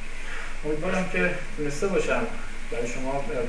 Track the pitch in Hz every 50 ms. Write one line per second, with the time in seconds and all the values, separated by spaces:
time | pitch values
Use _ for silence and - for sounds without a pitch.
0 | - - - - - - - - - - - - - 151 156 156 165 185 190 190
1 | 180 - - 180 180 175 175 - - - - 151 147 143 143 - 202 202 185 156
2 | - - 143 123 123 120 - - - - - - - - 117 120 120 120 123 131
3 | 127 131 135 139 135 120 123 127 117